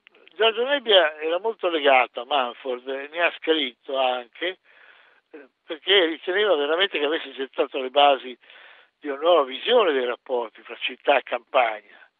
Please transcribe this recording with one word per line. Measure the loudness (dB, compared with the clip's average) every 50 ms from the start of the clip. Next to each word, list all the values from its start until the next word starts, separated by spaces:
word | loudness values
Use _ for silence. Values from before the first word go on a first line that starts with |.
| _ -20 _ _ -20 -10 _
Giorgio | 0 0 2 2 0 -2
Nebbia | -2 -2 -2 2 4 4 6 4 4 0 -4
era | -4 -4 -4 -2
molto | -4 -4 -6 -4 -4 -2
legato | -2 2 4 4 4 4 4 0 -4 -10
a | -6
Mumford, | -2 -2 -2 -2 -2 -6 -10 -8 -8 -8 -8 -8 -10
e | -10 -10 -10
ne | -10 -6 -2
ha | -2 -2 -4
scritto | -4 -2 -2 0 0 -2 -4 -8 _ _ -6 -2
anche, | 0 0 0 -2 -4 -8 -12 -12 -8 -8 -8 -8 _ _ _ _ _ -20 -20 -20 _ _ _ _ _ _ _
eh, | -20 -20 -20 -20 _ _ _
perché | -14 -14 -8 -2 2 2 4 2
riteneva | 2 -2 -6 -6 -4 -2 0 0 2 0
veramente | 0 0 -2 0 -2 -2 -2 -2 -2
che | -2
avesse | -2 -2 -4 -6 -10
gettato | -12 -12 -12 -8 -4 -4 -4 -4 -4 -8
le | -6 -2
basi | 2 4 6 4 4 2 -2 -10 -16 _ _ -20 -20 -20 -20 -20 -20 -20 _ _ _ _
di | -10
una | -10 -6 -2
nuova | 2 4 4 4 2
visione | 0 -4 -8 -2 2 2 2 4 2 2
dei | 0 -2
rapporti | -4 -6 -8 _ -6 -4 -4 -4 -6 _ -20
fra | -20 -18 -14
città | -8 -8 -8 -8 -4 0 2 2
e | 2 0
campagna | -2 -8 -8 -4 _ 2 2 2 2 -2 -6 -12 _ -20 -20 -20 _ _